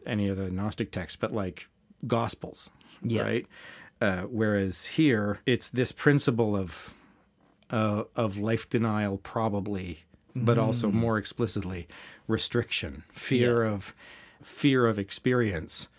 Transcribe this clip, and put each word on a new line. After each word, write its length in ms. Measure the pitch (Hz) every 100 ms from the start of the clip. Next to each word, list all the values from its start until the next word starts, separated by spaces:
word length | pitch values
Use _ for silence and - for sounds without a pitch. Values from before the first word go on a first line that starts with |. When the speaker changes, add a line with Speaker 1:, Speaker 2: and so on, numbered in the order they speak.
| -
Speaker 1:
any 220 | 107 101
of 80 | 98
the 140 | 95
Gnostic 400 | 92 104 - 110
texts, 240 | 92 85 -
but, 160 | -
like, 340 | 113 92 85 - _ _ _ 117
Gospels, 640 | 117 117 - - - - - - -
Speaker 2:
Yeah. 220 | 117 113
Speaker 1:
right? 240 | 107 113 - - - - - -
Uh, 220 | 107 92
whereas 600 | 95 110 107 101 95 - -
here, 520 | - 156 110 104 101 -
it's 200 | 117 -
this 220 | 120 123
principle 640 | - 147 143 - 113 107 101
of, 380 | 92 - - - - _ _ _ _ _ -
uh, 320 | 113 107 104 - -
of 220 | 110 101
life 320 | 107 113 -
denial, 480 | 117 113 107 104 98
probably, 840 | - 117 110 101 101 98 87 82 - _ _ 127
but 240 | 117 113
also 320 | 110 117 110
Speaker 2:
Mm. 20 |
Speaker 1:
more 240 | 107 117 107
explicitly 720 | - - 113 104 92 92 82 - - - -
restriction, 760 | 110 - 120 113 - 80 71 -
fear 520 | - - 127 120 120 110
Speaker 2:
Yeah. 60 |
Speaker 1:
of, 240 | 101 - - - - - -
fear 420 | - - 143 131 117
of 140 | 101
experience, 880 | 98 - 127 123 110 82 76 - -